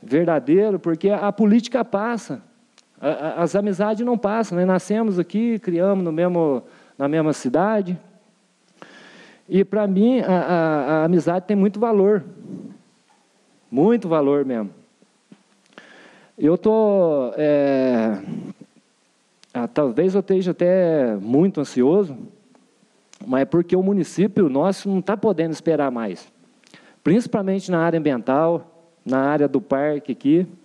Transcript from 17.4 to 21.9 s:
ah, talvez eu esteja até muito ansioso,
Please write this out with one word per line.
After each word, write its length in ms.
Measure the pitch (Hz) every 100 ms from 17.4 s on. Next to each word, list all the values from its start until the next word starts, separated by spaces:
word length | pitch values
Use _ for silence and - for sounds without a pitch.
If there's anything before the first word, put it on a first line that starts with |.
| 151 147 143 135 131 120 110 101 98 - - - - _ _ _ _ _ _ _ _
ah, 140 | - 117
talvez 480 | - 143 117 185 190
eu 40 |
esteja 320 | 185 190 180
até 640 | 165 175 185 175 160 123 104
muito 400 | 101 131 190 160
ansioso, 560 | 139 - 123